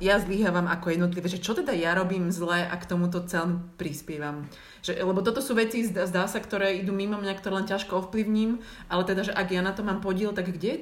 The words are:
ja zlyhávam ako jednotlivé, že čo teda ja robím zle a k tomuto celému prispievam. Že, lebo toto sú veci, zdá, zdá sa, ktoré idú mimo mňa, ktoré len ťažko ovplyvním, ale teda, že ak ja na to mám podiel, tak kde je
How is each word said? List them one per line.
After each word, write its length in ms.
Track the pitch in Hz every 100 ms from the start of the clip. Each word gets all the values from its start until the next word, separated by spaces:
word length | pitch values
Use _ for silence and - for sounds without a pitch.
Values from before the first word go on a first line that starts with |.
ja 140 | 185 202
zlyhávam 480 | 180 196 202 175 175
ako 220 | 170 175
jednotlivé, 360 | 165 175 175 170
že 80 | 185
čo 160 | - 233
teda 160 | 285
ja 240 | 190 165 180
robím 320 | 180 190 175
zle 400 | 175 170 175 175
a 80 | 175
k 80 |
tomuto 400 | - 180 175 175
celému 480 | 175 175 170 175 - -
prispievam. 640 | 175 143 - 151 147 147 143 - - -
Že, 160 | - -
lebo 220 | 190 185
toto 160 | 196 226
sú 140 | 262 226
veci, 240 | 220 240 226
zdá, 160 | 180
zdá 240 | 185 180 196
sa, 120 | 220
ktoré 320 | - 202 196 185
idú 160 | 190
mimo 240 | 196 202 208
mňa, 180 | 196 196
ktoré 160 | 202 190
len 80 | 180
ťažko 280 | 196 - 185
ovplyvním, 560 | 185 220 214 214 220 233 - - -
ale 120 | 175 180
teda, 140 | 190
že 80 | 202
ak 160 | - 185
ja 160 | 180
na 80 | 185
to 80 | 196
mám 240 | 208 190
podiel, 320 | 196 185 208 196
tak 160 | 180
kde 240 | 175 190
je 20 | 320